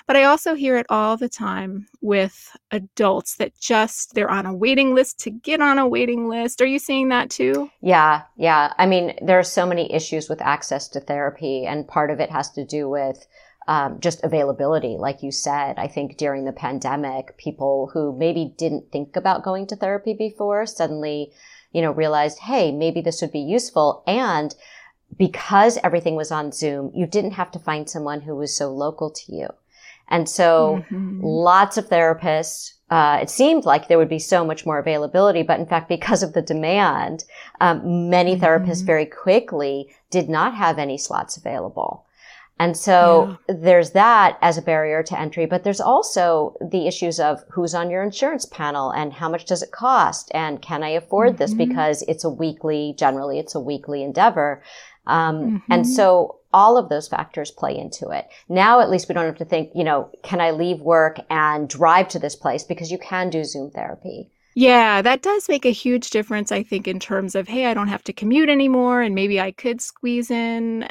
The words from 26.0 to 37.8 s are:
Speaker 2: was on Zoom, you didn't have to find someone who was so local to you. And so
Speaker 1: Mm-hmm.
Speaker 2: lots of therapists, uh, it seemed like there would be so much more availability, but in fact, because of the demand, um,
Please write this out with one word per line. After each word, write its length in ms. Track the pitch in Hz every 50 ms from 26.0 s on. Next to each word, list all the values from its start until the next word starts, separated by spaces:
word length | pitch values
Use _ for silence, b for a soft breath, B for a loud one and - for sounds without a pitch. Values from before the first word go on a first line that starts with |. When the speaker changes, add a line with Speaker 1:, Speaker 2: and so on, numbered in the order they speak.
| 165 165 160
Speaker 2:
was 140 | 156 156 151
on 200 | 165 151 147 147
Zoom, 380 | 135 - 156 151 143 139 139 135 -
you 120 | - 175
didn't 260 | 160 196 208 196 208
have 180 | 190 190 180 -
to 60 | - 170
find 300 | - - 156 151 151 -
someone 320 | - 165 151 143 147 147
who 120 | 143 156 151
was 220 | 139 147 139 -
so 120 | - 147 139
local 380 | 135 139 143 151 160 - 160 151
to 220 | 156 - - -
you. 160 | - 80 67 - - _ _ b b b b b b b b b
And 200 | - 170 160 -
so 540 | - - 180 170 165 160 156 156 156 190 165 -
Speaker 1:
Mm-hmm. 300 | - 190 190 185 190 190
Speaker 2:
lots 540 | 190 160 156 160 170 175 180 190 202 202 - 220
of 100 | 208 -
therapists, 840 | 185 170 165 160 165 165 170 175 156 156 165 - - - - - _ _ _ _
uh, 280 | 170 160 151 147 147 -
it 80 | - -
seemed 340 | - - 262 302 330 311 226
like 240 | 165 143 151 - -
there 100 | 175 165
would 100 | 160 160
be 100 | 160 156
so 260 | - - 190 175 170
much 220 | 156 160 160 -
more 120 | 165 151 143
availability, 640 | - 160 156 147 147 139 - 180 196 202 175 165
but 180 | 156 160 156 -
in 60 | -
fact, 220 | 160 175 165 165 -
because 340 | 196 - - - 233 -
of 100 | 196 156
the 100 | 156 165
demand, 800 | 160 - 160 156 156 160 185 202 196 165 143 - - - 175 160 - B B B B B B B
um, 500 | 175 175 170 -